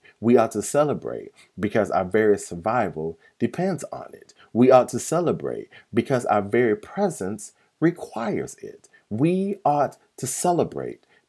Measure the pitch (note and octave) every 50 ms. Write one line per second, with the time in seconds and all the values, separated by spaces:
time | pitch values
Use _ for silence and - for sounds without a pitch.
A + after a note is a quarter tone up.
0 | _ - _ - G2+ A#2 A#2+ A#2+ A2 A#2 - G#2+ - - - C#3+ D3+ D3 B2 -
1 | - A#1 A#1+ A#1 - - - _ - _ - - G2 G2+ - A#2 G2+ - - F#2
2 | F#2+ F2+ F#2+ G#2+ A2 G#2+ G2+ F#2+ - - F2+ F2 E2 G#2+ A#2 B2 G#2+ F2+ D2+ D#2
3 | D#2 E2 E2 _ _ _ _ - A#2+ A#2 - - F3 G3 F3+ C#3 - - - -
4 | - - - - - _ - _ _ _ - G#2+ B2 C3 C3 B2+ A#2+ - - A#2
5 | - - D#3 E3+ F3 C#3 G2+ D#2+ C#2 C2 A#1 G#1+ G#1+ - - - - _ - A2+
6 | - - C3+ B2 B2 - G#2 G#2 G2 G2+ A2 A#2+ B2 A2+ G#2+ - - - - G3
7 | G#3 F#3 D#3 - G2 F#2 G#2+ G#2 - - - _ _ _ _ - D3+ E3+ E3+ -
8 | - - - A2 A#2 G#3+ E3+ - C2+ - - - - - - - _ _ _ -
9 | _ - G#2 A2 C#3+ E3 F3+ F#3+ G3 G3 G3+ - - C#3+ D3 D3 C#3+ D3+ - -
10 | _ _ _ - - C3 - - - F3+ F3 D#3+ A2+ - - C#2 C2 B1 A1+ -
11 | _ _ _ _ _